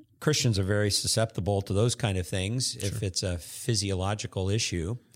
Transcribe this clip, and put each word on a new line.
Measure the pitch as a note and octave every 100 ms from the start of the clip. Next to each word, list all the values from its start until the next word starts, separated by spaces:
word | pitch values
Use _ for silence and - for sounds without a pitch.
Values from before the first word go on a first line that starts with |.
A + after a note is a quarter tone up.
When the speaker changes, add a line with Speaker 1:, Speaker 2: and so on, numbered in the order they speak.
| - -
Speaker 1:
Christians | - D3 B2 G2+
are |
very | F#2+ G#2 G#2
susceptible | - - - A2 - F#2+ G2
to | -
those | G2 A#2+
kind | - A2 F#2
of | F2
things | G2 F#2+ B2+ - -
if | G2+ G#2+
Speaker 2:
Sure. | G2+
Speaker 1:
it's | -
a | F#2+ F2
physiological | - - - A2 G2 F#2 F#2+ G#2 - - F#2+
issue, | A2 - F2 E2 B2 -